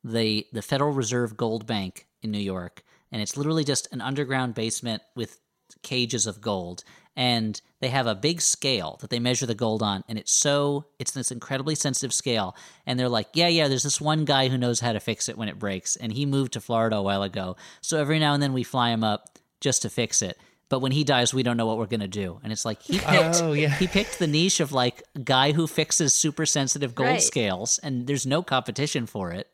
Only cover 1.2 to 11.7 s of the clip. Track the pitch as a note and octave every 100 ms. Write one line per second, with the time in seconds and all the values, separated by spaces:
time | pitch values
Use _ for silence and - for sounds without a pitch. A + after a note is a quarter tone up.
1.2 | A#2 A2 A#2 A2 A2 A2 F#2+ - _ _
2.2 | A2+ G#2 G2 F#2 F2 - _ _ _ A2+
3.2 | G#2+ C#3 D3 D#3+ C#3+ C3 - C3 A2+ C#3
4.2 | C3 C3+ B2+ A2+ A2+ - A#2+ A2 _ -
5.2 | A2 - _ _ _ - - B2+ A#2+ B2
6.2 | G#2+ G2+ A2 G2 F2 F2+ - - _ -
7.2 | B2+ A#2 A2 G#2 _ _ B2+ C3+ A#2 G2
8.2 | C#3+ E3+ - - C#3 A#2+ D#2 - - A#2+
9.2 | A#2+ B2 B2 A2 A2+ A2 G#2+ G2 - A2
10.2 | - - D3+ C#3+ C#3+ C#3+ D3 _ B2+ C3+
11.2 | A#2+ A#2+ - C3+ C#3